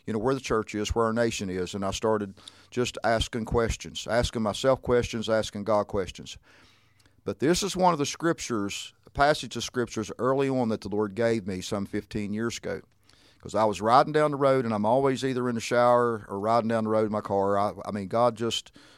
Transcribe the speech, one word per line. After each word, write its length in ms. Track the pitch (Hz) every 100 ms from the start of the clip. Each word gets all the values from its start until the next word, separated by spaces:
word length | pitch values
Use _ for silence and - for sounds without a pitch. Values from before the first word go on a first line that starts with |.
| -
you 60 |
know, 80 | 110
where 140 | 117
the 60 | 135
church 360 | - 113 104 104
is, 180 | 104
where 120 | 113 113
our 60 |
nation 380 | 110 117 - 98
is, 240 | 92 90
and 100 | 101
I 60 | 98
started 440 | 98 110 107 101 98 - - -
just 260 | - 123 -
asking 440 | 110 113 - 123 110
questions, 600 | 117 113 - 82 - -
asking 340 | 113 120 120
myself 400 | 107 95 135 131
questions, 460 | - 123 117 117 107
asking 360 | 110 104 104
God 240 | 101 107 101
questions. 500 | 104 87 - - - _ - _ _ _ _ _ _
But 160 | - 127
this 220 | 143 175
is 100 | 196
one 180 | 180 180
of 60 | 160
the 80 | 139
scriptures, 840 | - 165 160 - 117 101 - - _
a 60 | -
passage 460 | - 143 151 123 120
of 80 |
scriptures 480 | - 127 117 - 101 -
early 280 | 120 135 139
on 200 | 131 117
that 140 | 104
the 60 | 101
Lord 280 | 104 107 95
gave 280 | 117 117
me 160 | 92 92
some 260 | 87 104 98
fifteen 460 | 104 - 110 101
years 260 | 104 117 -
ago. 240 | 87 90 - _ _ _ _ _
'Cause 140 | -
I 100 | 101 107
was 160 | 92
riding 320 | 107 127 151
down 160 | 151 151
the 80 | 143
road, 260 | 139 135
and 80 | 117
I'm 140 | 117 104
always 360 | 127 139 127
either 280 | 135 123 123
in 40 |
the 60 | 117
shower 640 | - 120 120 123 120 113 107
or 100 | 98
riding 280 | 104 117 113
down 160 | 113
the 60 | 110
road 140 | 110
in 80 | 110
my 80 | 107
car. 380 | - 98 98 101
I, 140 | 101 90
I 60 | -
mean, 180 | 104 95
God 280 | 113 123 110
just, 360 | 113 - - - -